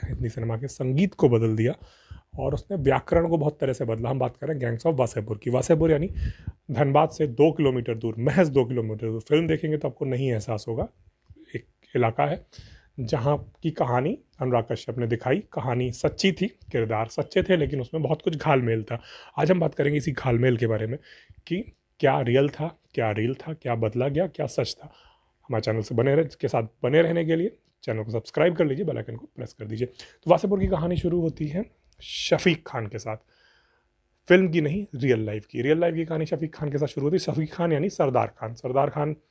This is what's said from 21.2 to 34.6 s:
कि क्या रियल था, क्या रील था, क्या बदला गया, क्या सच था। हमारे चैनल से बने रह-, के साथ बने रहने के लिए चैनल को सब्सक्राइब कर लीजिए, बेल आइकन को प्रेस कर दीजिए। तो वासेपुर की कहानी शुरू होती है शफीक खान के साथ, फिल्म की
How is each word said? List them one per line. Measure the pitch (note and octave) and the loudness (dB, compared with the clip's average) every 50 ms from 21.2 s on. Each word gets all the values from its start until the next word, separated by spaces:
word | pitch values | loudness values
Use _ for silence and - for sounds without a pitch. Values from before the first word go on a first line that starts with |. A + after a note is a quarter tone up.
| _ _ - - - - | _ _ -20 -20 -8 -6
कि | E3+ F#3 - - - _ _ _ _ - | -6 -6 -6 -8 -14 _ _ _ _ 2
क्या | - C3+ C3+ C#3+ | 2 2 2 2
रियल | C3 A#2+ A#2+ C3+ C#3 C#3+ | 2 4 4 4 4 4
था, | - - D3+ E3+ - _ _ _ - | 0 -4 -6 -6 -8 _ _ _ -6
क्या | C3+ A#2 A2 | -2 -2 0
रील | G#2 G#2+ A2 A#2+ C3 | 0 0 -2 -2 -4
था, | - - D#3 D#3 | -6 -8 -14 -12
क्या | - - B2 A#2+ | -8 -4 -4 -2
बदला | A2+ A2+ G#2+ - B2 B2+ C#3+ | 0 0 -2 0 0 -2 0
गया, | C#3+ D#3 F#3 E3+ | 0 0 -2 -2
क्या | - - D3 | -2 -6 -6
सच | - - - B2 - - - | -4 -2 -2 -2 -4 -4 -12
था। | - D3+ - _ _ _ _ _ _ _ _ _ _ - | -14 -20 -20 _ _ _ _ _ _ _ _ _ _ -4
हमारे | A#2 A2 | -4 -2
चैनल | G#2 A2+ A2 A2 | 0 0 -2 -2
से | G#2+ - B2 | -2 -2 0
बने | A#2 B2 C#3 C#3 | 2 2 4 4
रह-, | D#3 D#3+ C3+ - | 2 2 0 -4
के | - - B2+ | -6 -6 -2
साथ | - B2+ A2+ A2 _ - - | 0 0 -2 -2 _ -4 -2
बने | B2+ C#3+ D#3+ | 2 4 4
रहने | E3+ E3 E3 E3+ E3 | 4 4 2 0 0
के | D#3+ E3 | 0 0
लिए | E3 F3 A3+ - _ _ _ _ _ - | 0 0 -2 -4 _ _ _ _ _ -6
चैनल | - A2+ A2 G#2+ | -6 -4 -4 -4
को | A2 | -4
सब्सक्राइब | A2+ A2+ - - - - D#3 F3+ E3+ | -4 -6 -6 -4 0 2 2 2 4
कर | E3 E3+ | 2 0
लीजिए, | D3 C3+ D3+ G3 | 0 0 -2 -2
बेल | D#3+ B2+ A#2 | -4 -4 -6
आइकन | A2 - A#2 | -6 -8 -10
को | A2+ - - _ | -14 -14 -18 _
प्रेस | - A#2+ A2+ - | -14 -14 -14 -14
कर | - A2 | -14 -10
दीजिए। | G#2+ A2 A2 B2 - - - - - - _ - | -10 -6 -6 -6 -6 -6 -16 -20 -20 -20 _ 2
तो | E3 | 2
वासेपुर | F3 D#3+ - F#3+ G3+ F#3+ | 4 4 4 0 0 0
की | G3 F#3 | 0 0
कहानी | F#3 D#3 D#3+ F3 F3+ D#3 | 0 0 0 -2 -2 -2
शुरू | - E3+ E3+ F3 | -2 0 0 0
होती | E3 D#3+ - - D#3 D3 | -2 -2 -4 -4 -6 -6
है | D3 F#3 A#3 - _ _ _ _ _ _ | -4 -6 -8 -8 _ _ _ _ _ _
शफीक | - - - - - - E3+ D3 - F#3 D#3+ - - - | -16 -12 -10 -6 0 0 0 2 4 2 0 0 -4 -10
खान | - B2 A2 G2+ | -10 -8 -8 -8
के | - G#2+ | -10 -10
साथ, | - A2+ A2 - _ _ _ _ _ _ _ _ _ _ _ _ _ _ _ _ _ _ _ _ _ - | -8 -8 -10 -10 _ _ _ _ _ _ _ _ _ _ _ _ _ _ _ _ _ _ _ _ _ 6
फिल्म | F3+ F#3+ F#3+ F3 | 6 6 6 6
की | D#3+ E3+ | 2 2